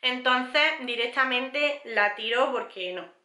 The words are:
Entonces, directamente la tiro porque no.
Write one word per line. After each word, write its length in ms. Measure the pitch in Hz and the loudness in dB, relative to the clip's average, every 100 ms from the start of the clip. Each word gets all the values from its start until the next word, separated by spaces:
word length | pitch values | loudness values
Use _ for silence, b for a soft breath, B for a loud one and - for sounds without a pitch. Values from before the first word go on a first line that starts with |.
Entonces, 720 | 254 254 254 247 247 302 311 311 | -2 0 2 2 2 4 4 2
directamente 1000 | 254 240 240 262 262 247 262 269 294 285 226 | -6 -4 -2 0 0 0 -2 0 0 -2 -4
la 300 | 220 208 208 | 2 2 0
tiro 360 | 220 240 262 | -2 2 2
porque 420 | 233 - - 180 | 0 -6 -8 -8
no. 120 | 180 175 _ | -8 -10 _